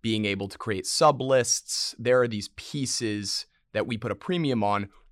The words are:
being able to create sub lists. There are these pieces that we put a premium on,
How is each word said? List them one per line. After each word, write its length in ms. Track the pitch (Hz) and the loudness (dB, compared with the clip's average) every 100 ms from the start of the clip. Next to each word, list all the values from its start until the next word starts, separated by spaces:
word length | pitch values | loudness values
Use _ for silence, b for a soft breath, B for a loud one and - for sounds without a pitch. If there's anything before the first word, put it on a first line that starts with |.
being 240 | 117 110 | 0 0
able 240 | 104 98 98 | 0 -2 -6
to 80 | - | -8
create 300 | - 95 - | -6 -4 -2
sub 340 | - 156 135 | 4 4 4
lists. 720 | 131 131 113 - - - - - | 2 2 4 0 -2 -6 -6 -4
There 240 | 117 127 | 2 4
are 60 | 120 | 4
these 200 | 107 98 - | 0 -8 -12
pieces 880 | - 151 131 - 113 104 98 - - _ _ | -8 -4 -2 -2 -2 -4 -4 -6 -8 _ _
that 120 | 107 104 | -4 -2
we 120 | 113 | -4
put 120 | 117 | -4
a 60 | 98 | -6
premium 480 | - 180 151 120 | -4 -2 0 0
on, 240 | 101 101 98 b b | 2 0 -4 b b